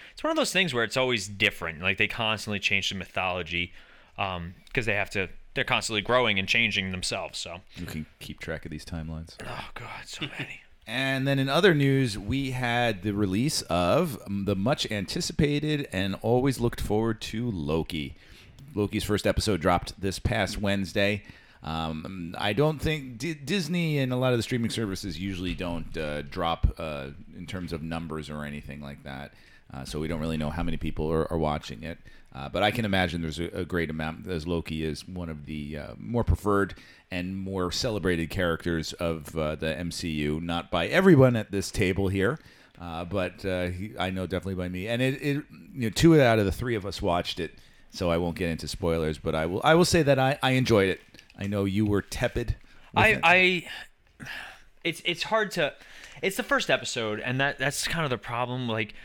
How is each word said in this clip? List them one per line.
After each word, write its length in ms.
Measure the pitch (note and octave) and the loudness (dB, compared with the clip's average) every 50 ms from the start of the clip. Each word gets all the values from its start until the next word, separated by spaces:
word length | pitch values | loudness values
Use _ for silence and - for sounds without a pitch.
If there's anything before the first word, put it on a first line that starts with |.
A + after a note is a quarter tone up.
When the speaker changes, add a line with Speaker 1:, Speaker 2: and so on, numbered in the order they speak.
| - - - | -20 -20 -12
Speaker 1:
It's 100 | - - | -6 -4
one 80 | D4+ | -2
of 60 | E4 D#4+ | 0 2
those 160 | C4 - - | 0 2 2
things 200 | F3+ F#3+ E3+ B2 | 2 0 2 2
where 100 | A#2+ A2+ | 0 0
it's 140 | G#2 - B2+ | 0 2 0
always 300 | C3 B2+ B2 A2 F2+ G2+ | 2 2 2 0 -2 -4
different. 540 | G2+ F#2+ G#2+ G2+ - - F#2 E2 E2 D2+ | 0 2 2 2 2 0 -4 -8 -6 -2
Like, 160 | F2 F#2+ G2 - | 0 0 2 2
they 100 | A2 G#2 | 0 0
constantly 520 | - - A2+ A2 A2 G2+ - G#2+ G#2 G2 | 0 -2 -2 -2 -2 -2 -2 -4 -4 -2
change 300 | - - G#2 G2 F#2 - | 0 0 0 0 0 -2
the 60 | G2+ | -4
mythology, 800 | F#2+ F2 - - G2 F#2 F#2 F2+ F#2 F2 E2 F2 F2 F2 F2+ - - - - - - - - - - | -6 -8 -8 -4 -2 -2 -2 -2 -2 -4 -4 -2 -2 -2 -4 -6 -12 -20 -20 -20 -20 -20 -12 -6 -4
um, 360 | G2+ F#2+ F#2 F2 E2+ F2 F#2 - - - - | -4 -2 -4 -4 -8 -10 -12 -16 -16 -8 -4
'cause 120 | C3 A2 | -4 -2
they 100 | A2+ G2+ | 0 0
have 140 | G#2 G2 - | -2 -2 -2
to, 180 | - - F#2 F2 - - - - - | -2 -4 -4 -4 -6 -12 -16 -8 -4
they're 80 | C#3 A#2+ | -4 -2
constantly 380 | - B2+ A2 - - A2 G#2 | 0 0 0 0 0 -2 -2
growing 360 | F#2+ G#2+ A#2+ B2+ B2 A2 G2+ G2 | 0 2 4 4 4 4 2 2
and 80 | F#2+ - | 2 2
changing 440 | - A#2 A#2 G#2+ G2 G#2 F#2+ F#2+ | 2 2 2 2 2 0 -2 -2
themselves. 460 | F#2 F#2 - - - G2 E2+ C#2+ - - | -4 -4 -4 -4 -4 -4 -6 -6 -8 -10
So 220 | - E2+ E2+ F#2 - - - | -10 -10 -10 -12 -14 -16 -14
Speaker 2:
You 100 | F2 E2+ D#2 | -12 -10 -8
can 180 | - D#2 D2+ - - - | -8 -8 -10 -10 -14 -16
keep 200 | - - D#2 - | -14 -14 -14 -10
track 260 | - - D#2+ D2+ - | -8 -8 -8 -6 -8
of 60 | E2 | -8
these 140 | D#2+ D#2 - | -10 -10 -10
timelines. 500 | - F2 E2 D#2 D#2+ D#2+ D#2+ E2 - - - - | -8 -8 -6 -6 -6 -8 -8 -10 -12 -14 -14 -12
Speaker 1:
Oh, 200 | - - - - - - | -10 -10 -10 -10 -12 -12
God, 320 | - - - - - - | -12 -12 -12 -12 -12 -12
so 220 | - - - D#3 C#3+ - - | -12 -10 -10 -10 -8 -8 -10
many. 240 | C#3 - - - - | -10 -10 -12 -16 -18
<laughs> 60 | - - - _ - | -20 -20 -20 _ -6
Speaker 2:
And 380 | A2+ B2+ C3+ C3+ C3+ C3 C3 C#3 | -4 -2 0 0 0 2 2 2
then 100 | C#3 C3+ | 4 4
in 120 | C3+ C3+ | 4 4
other 240 | C#3 E3 F#3+ G3 E3 | 4 6 8 8 8
news, 440 | D3 C#3 C#3 C3+ C3+ C3+ A#2 G2 G#2 | 8 6 6 6 6 4 2 0 -2
we 340 | F#2+ G2+ C3 C#3 C#3 C3 | -4 -2 -2 0 -2 -2
had 500 | B2+ B2+ B2+ A#2+ A#2 A#2+ A#2+ A#2 G#2+ F2+ F2+ | -2 -2 0 0 2 4 4 2 2 0 0
the 80 | G#2+ | 0
release 500 | G2+ G2+ G#2 F#2+ F#2 G#2 B2+ D3+ - - - | 2 2 2 4 4 2 2 2 0 -2 -2
of, 540 | - E2+ F2 F2 F2 G#2 D3 F#3 E3 A#2+ - - | 0 2 2 4 6 6 4 4 2 -2 -6 -8
um, 200 | - G2+ G2+ G2 | -6 -6 -2 0
the 100 | G2+ G2+ | 0 0
much 340 | F#2+ G2 B2 D3+ - - - | 2 2 2 2 0 0 -2
anticipated 960 | A2 G2+ G2+ - - F3 E3 - - - D#3 C#3+ D3 D3 D3 D3+ D3+ C#3+ C#3+ - | -2 -4 -4 -4 -4 -4 -4 -2 0 2 2 2 2 0 0 0 0 -2 -2 -2
and 240 | - F#2 F#2+ G2 F#2+ - | -2 -2 -2 -2 -2 -2
always 400 | - A2 A#2+ B2 C3 C#3+ B2 - | 2 2 4 4 4 4 2 2
looked 180 | A#2 A#2 - - | 0 0 0 0
forward 400 | - - G2+ G#2+ A2+ A#2 A2 - - | 0 0 2 2 2 2 0 -2 -6
to 280 | - - A2 B2 A#2+ | -6 -6 -4 -2 -2
Loki. 640 | G2+ E2+ D2 C#2+ D#2+ E2 D#2 - - D#2 C#2+ C2 - - - - - - - - - - - - - | -2 -2 0 0 0 0 0 -2 -4 -4 -4 -6 -8 -14 -20 -20 -20 -20 -20 -20 -20 -20 -18 -6 -2
Loki's 300 | G2+ G#2 G2 - G#2 - | -2 0 0 0 -2 0
first 240 | - G#2 G2 - G#2 | 2 0 2 2 2
episode 320 | F#2 - - G#2+ G2+ E2 | 2 2 2 2 2 2
dropped 400 | D2+ F#2 F2 F2 - - - - | 4 4 4 4 2 -4 -8 -6
this 180 | F#2 G2 F2 - | -4 -4 -2 -2
past 420 | - - A2 A2 G2 F#2 G#2+ G2+ | -2 0 0 0 0 -2 -2 -2
Wednesday. 640 | G#2 G2 G2+ G2 F#2+ F2 - G#2 G2+ G2+ G#2 G2+ - - - - - - - - | -2 0 0 0 -2 -2 0 2 2 2 2 -2 -4 -10 -20 -20 -20 -20 -20 -12
Um, 720 | - - D#2+ D#2+ D#2+ D#2+ D#2+ D#2 D#2+ - F#2+ F#2 E2+ E2 - - | -8 -6 -4 -2 -2 -4 -4 -6 -8 -10 -10 -8 -8 -8 -6 -4
I 160 | - G#2 G#2+ | -2 0 2
don't 260 | A#2 D3 D#3 D#3 C3+ | 2 2 2 0 -2
think 380 | - D#3+ D#3 D#3 C3+ B2+ A#2+ G#2+ | -2 -2 -2 -4 -6 -10 -10 -8
D-, 160 | B2 E3+ D#3+ | -6 -6 -6
Disney 640 | D3 C#3 C3 F#3+ G3+ D#3+ D3 F3+ F3 E3 D#3+ D3+ C#3+ | -6 -4 -2 -2 -2 0 0 0 0 0 2 2 2
and 140 | C3+ B2+ B2+ | 0 0 0
a 20 | |
lot 160 | B2+ B2+ B2+ | 2 2 2
of 80 | B2 A#2 | 2 2
the 40 | G#2+ | 0
streaming 260 | - C3 A#2+ A#2 A2 | 0 -2 -2 0 -2
services 500 | - A2 A#2 G2+ F#2+ - - G2 D#2 D#2 | -2 -2 -2 -2 -4 -4 -6 -6 -6 -4
usually 340 | F#2+ G2 F#2+ E2+ F#2 F2+ E2+ | -4 -4 -4 -4 -4 -4 -4
don't, 420 | D2+ F2+ E2+ E2+ E2 D#2+ - - D#2+ | -4 -4 -4 -4 -4 -6 -6 -6 -4
uh, 240 | D#2 D2+ D2 D2 | -4 -4 -4 -4
drop, 520 | D2 C#2+ - F#2 E2+ E2 E2+ - - - - - | -6 -6 -4 -2 0 0 2 2 2 0 0 0
uh, 300 | E2 D#2 D2 C#2+ C2+ C#2 D2 - - - - F#2+ | -6 -6 -6 -6 -8 -10 -12 -14 -16 -16 -14 -14
in 80 | F2 | -12
terms 280 | D#2 - F#2 F2+ D#2+ E2 | -10 -8 -8 -6 -6 -6
of 100 | D2+ D2+ | -6 -6
numbers 460 | E2 E2 E2 E2 D#2 D#2 D#2 D2+ C#2 | -6 -6 -6 -6 -6 -8 -8 -8 -8
or 160 | D2+ D2 D2 | -8 -8 -8
anything 340 | D2 D2 D2 C#2+ - C#2+ D2 | -8 -8 -10 -10 -12 -12 -12
like 240 | D2 C#2+ C#2+ - - | -12 -12 -14 -12 -12
that. 300 | C#2+ C2+ C2+ C#2+ - - - - - - - - - - | -12 -12 -12 -12 -14 -16 -20 -20 -20 -20 -20 -20 -16 -14
Uh, 100 | C2 C2+ | -12 -10
so 160 | C#2 D#2 D2+ | -8 -6 -4
we 80 | D#2 D#2 | -4 -2
don't 140 | E2 D#2 | -2 -2
really 160 | D#2+ D#2+ D#2+ D#2 | -2 -2 -2 -2
know 140 | D2+ D2 | -2 -2
how 120 | D2+ F2 E2 | -2 -2 0
many 140 | E2 D#2+ D2+ | 0 -2 -2
people 340 | D#2+ D#2 - D#2+ D#2 D#2 | -2 -4 -2 -2 0 0
are, 180 | E2 D#2+ D#2 - | 2 0 0 0
are 80 | E2+ E2 | 0 0
watching 460 | D#2 D2+ D2 D2 - - A#1+ A1 E2 | 0 0 0 -2 -4 -8 -12 -10 -10
it. 140 | D#2+ E2+ - - - - - - - - | -10 -10 -12 -14 -20 -20 -20 -20 -16 -12
Uh, 140 | C2+ C#2 C#2 | -10 -8 -4
but 140 | C2+ F2 G2+ | 0 2 2
I 80 | G#2+ | 2
can 140 | G#2+ A#2+ A2 | 2 2 0
imagine 360 | G2+ G2 F#2 F#2 E2+ D#2+ E2+ | 2 2 2 2 2 0 -2
there's 180 | E2 D#2+ D2+ D#2+ | -2 -4 -4 -4
a, 60 | E2+ F2 | -4 -4
a 180 | - F#2 F2+ | -4 -6 -4
great 240 | D2+ F#2+ E2+ E2 D2+ | -2 0 0 0 -2
amount, 380 | D#2 D#2 D#2 D#2+ D#2+ - - F#2 | -2 -4 -4 -4 -6 -6 -6 -6
as 200 | F#2 E2 D2 F2 | -4 -4 -2 -2
Loki 380 | F2 E2+ D#2+ - E2 D#2 D#2 | -2 -2 -2 -2 -2 -2 -2
is 200 | D#2 D2+ - - | -2 -4 -6 -8
one 220 | - F#2 F2+ F2 E2 | -10 -8 -8 -8 -8
of 200 | D#2+ D2+ C#2+ D#2 | -8 -10 -10 -8
the, 300 | D#2 D2+ D2 D2 D2+ D2+ | -8 -8 -6 -8 -8 -10
uh, 80 | C#2+ - - - | -10 -10 -12 -12
more 260 | - A2 A#2 A#2+ A2 | -8 -2 0 2 2
preferred 520 | - - - - G#2 G2+ G2 G2 F2 - - - - - - - - | 2 2 2 4 4 4 6 4 2 0 -6 -18 -20 -20 -20 -12 -8
and 260 | F#2 F2+ F2+ F#2 F#2+ | -6 -4 -4 -4 -4
more 360 | G2 F#2+ F#2+ F#2+ F#2+ F2+ F2 | -6 -6 -4 -2 0 0 0
celebrated 580 | E2 - - B2 G#2+ G2+ D#2+ F#2 F2 E2 E2 D#2 | 0 -2 -2 -2 -2 0 0 2 2 2 0 -2
characters 640 | - F#2 F2+ E2+ E2 E2 - F2 E2+ E2 D#2 - - | 0 0 0 2 0 0 0 -2 0 0 -2 -4 -6
of, 420 | - F2 E2+ E2 D#2+ C#2+ - E2 | -4 -2 -2 -2 -4 -6 -6 -4
uh, 200 | E2 D#2 D2+ D#2 | -2 -2 -2 -2
the 200 | D2+ E2 D#2+ D2 D2 | -2 -4 -4 -4 -4
M 140 | F2+ E2+ | -4 -6
C 180 | D#2 - - E2+ | -6 -6 -4 -2
U. 300 | D#2 D2+ D2 D2 D2+ D#2+ | -2 0 0 0 0 -2
Not 280 | E2+ E2+ E2+ E2+ D#2+ - | -2 -2 -4 -4 -4 -2
by 180 | - F2 E2+ G#2+ | 0 0 0 2
everyone 480 | C3+ F3 F#3+ G3 E3+ C3+ C3 B2+ A#2+ A2 | 2 6 8 10 10 10 10 8 6 4
at 140 | G#2+ - | 0 -2
this 200 | F#2+ G2 F2+ - | -4 -4 -4 -2
table 380 | - - G2+ F#2 F#2+ G2 G2 F#2 | 0 2 2 2 2 2 2 2
here, 280 | G2 F#2+ F#2+ A2 D#3 D#3 - - - - - - - - | 2 2 2 2 0 -2 -6 -16 -20 -20 -20 -20 -20 -16
uh, 260 | F2 F2 E2 E2 F2+ | -14 -10 -8 -8 -6
but, 380 | E2+ F#2+ G2 F#2 F2+ F2 - - | -4 -2 -2 -2 -2 -4 -6 -4
uh, 220 | G2 F2+ F2+ F2+ F2 | -2 -2 0 0 -2
he, 260 | F2+ F2+ G2 G#2+ - - | -4 -4 -8 -8 -6 -4
I 120 | F#2 F#2+ | -2 -2
know 160 | F#2+ F#2 F#2 E2 | -2 -2 -2 -2
definitely 280 | F#2 F2+ E2+ F#2+ F#2+ | -2 -2 -2 -2 -4
by 120 | F2+ F2+ F2+ | -4 -4 -4
me. 180 | F2+ F2+ F#2 A2 | -4 -4 -4 -2
And 140 | A#2 A#2+ | 0 0
it, 140 | C3 C3 C#3 - | 0 0 0 0
it, 220 | C#3+ D3 C#3 C#3+ - - - - - - - | 0 -2 -2 -2 -4 -8 -14 -20 -18 -12 -6
you 140 | C3 A#2+ A2 | -4 -2 -2
know, 20 | |
two 320 | - - - E3 D#3+ D3+ | 4 6 8 10 10 10
out 160 | C3+ A#2 A2+ A2 | 10 8 8 6
of 80 | G2+ | 4
the 60 | F#2+ | 4
three 240 | E2+ - - - A#2 | 2 0 -2 -2 -2
of 100 | G#2 F#2 | -2 -4
us 160 | G2+ F2+ - | -6 -6 -2
watched 380 | G2+ F#2+ E2+ F2 F2+ - - - | 0 2 2 2 0 -2 -4 -6
it, 140 | E2 D#2 - - - - - - - - | -6 -6 -8 -12 -20 -20 -20 -20 -20 -14
so 220 | - - F#2 F2 | -6 -2 0 2
I 60 | E2+ E2+ | 2 2
won't 180 | F2 E2+ D#2+ | 0 0 -2
get 140 | - F#2 E2+ | -2 -2 -2
into 180 | E2 D#2 - D2 | -2 -4 -6 -8
spoilers. 500 | - - - E2+ E2 E2 D#2+ D#2 D#2 - | -6 -2 0 0 2 2 2 0 -2 -2
But 160 | - E2 D#2 | -2 -2 0
I 100 | D#2 D#2+ E2+ | 0 0 0
will, 140 | F2+ A2+ - | 0 2 4
I 100 | D3 D#3+ | 6 6
will 120 | E3+ F3+ | 6 6
say 180 | - - E3+ D3+ | 6 4 4 6
that 160 | C#3 C#3 B2+ | 4 4 4
I, 180 | C3 C3 C#3+ - - | 4 2 2 2 2
I 80 | C3 | 2
enjoyed 380 | C3 C3 B2 A2 A2+ G2+ G2 F#2+ | 4 4 4 6 6 6 6 4
it. 120 | F2 - - - - - - - - - | 2 -2 -6 -16 -20 -20 -20 -18 -12 -8
I 80 | G2+ G2 | -6 -4
know 180 | G#2 G2+ G2 | -2 0 0
you 200 | G2+ F#2+ G#2 G#2+ | 0 2 2 2
were 160 | G#2 G2+ G2 | 2 2 0
tepid 540 | - - - - B2+ A#2+ - A#2+ A#2+ - - - - - - - - - - | 0 -2 -4 -2 -2 -2 -2 -2 -2 -2 -4 -4 -8 -18 -20 -20 -16 -4 2
with 100 | - F#3+ | 4 6
Speaker 1:
I, 40 | A3 | 6
Speaker 2:
it. 120 | G#3+ - - | 4 6 6
Speaker 1:
I, 440 | E3 F3 F#3 F#3 F3+ F#3 F3 - - - - - - _ _ _ _ _ - - - - - - - - - - - - - - | 6 8 8 8 6 4 2 -2 -6 -12 -14 -14 -16 _ _ _ _ _ -16 -14 -14 -12 -12 -14 -16 -18 -20 -20 -20 -14 -8 -4
it's, 180 | E3 D#3+ - - | -4 -4 -4 -2
it's 180 | F3 E3+ - - | -4 -2 -2 -2
hard 280 | - G#3+ A3 G#3+ F#3 | 0 2 2 2 0
to, 220 | - F3+ D3+ C3+ - - - - - - - - - - | 0 0 0 0 -2 -6 -14 -20 -20 -20 -20 -18 -8 -4
it's 160 | - F#3+ F#3+ - | -2 -2 -2 -2
the 60 | A#3+ | -2
first 260 | - C#4+ B3+ - - | 0 0 0 2 2
episode, 500 | C#3 B2+ B2 - - B2 A2+ G#2+ G#2+ G#2+ | 0 0 0 -2 -4 -2 -2 -2 -2 -4
and 200 | - B2 B2+ C3 | -4 -2 0 0
that, 200 | C#3 C#3+ - - | 0 0 0 0
that's 280 | C3 C#3+ - - - - | -2 -2 -2 -2 -2 -2
kind 160 | - E3+ D#3+ | -2 -2 -2
of 60 | C#3 | -2
the 80 | B2 G#2+ | -2 -4
problem. 500 | - - A#2+ A#2 B2 A#2+ B2 B2+ B2+ A#2 | -4 -4 -4 -4 -4 -2 -4 -4 -4 -2
Like, 260 | A2 A2 A2+ G#2+ - - | -2 -2 -2 -4 -8 -14